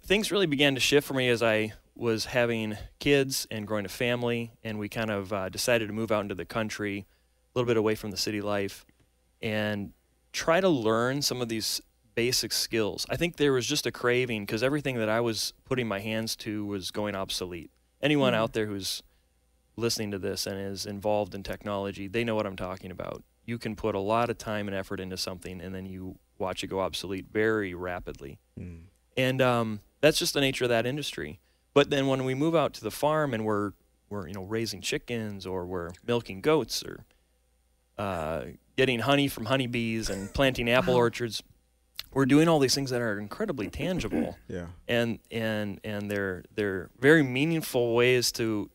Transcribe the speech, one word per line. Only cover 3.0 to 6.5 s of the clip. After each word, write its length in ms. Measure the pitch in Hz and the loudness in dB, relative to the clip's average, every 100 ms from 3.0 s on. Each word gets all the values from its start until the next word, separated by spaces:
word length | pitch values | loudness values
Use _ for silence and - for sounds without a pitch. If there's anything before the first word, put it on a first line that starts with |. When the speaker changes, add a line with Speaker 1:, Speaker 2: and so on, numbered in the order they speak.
| 143 143 135 131 - | 4 6 4 -2 -4
Speaker 1:
and 140 | 110 | -8
growing 200 | 104 107 | -4 -4
a 40 | 98 | -4
family, 640 | - 123 120 120 117 117 _ | -2 0 0 0 -2 -4 _
and 140 | 113 107 | -8 -6
we 100 | 104 | -6
kind 220 | 120 110 | -4 -2
of, 200 | 101 95 | -2 -2
uh, 160 | 104 95 | -4 -4
decided 360 | 98 - 117 104 | -2 2 2 2
to 60 | |
move 160 | 107 113 | -4 0
out 120 | 104 | 0
into 120 | 101 | 0
the 100 | 92 | -6
country, 600 | 85 | -6